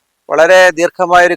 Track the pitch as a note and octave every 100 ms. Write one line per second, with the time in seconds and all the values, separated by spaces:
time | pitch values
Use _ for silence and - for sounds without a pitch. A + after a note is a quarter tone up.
0 | _ _ - D3+ E3 F#3 F3+ D#3+ F3 -
1 | F3 F3+ F3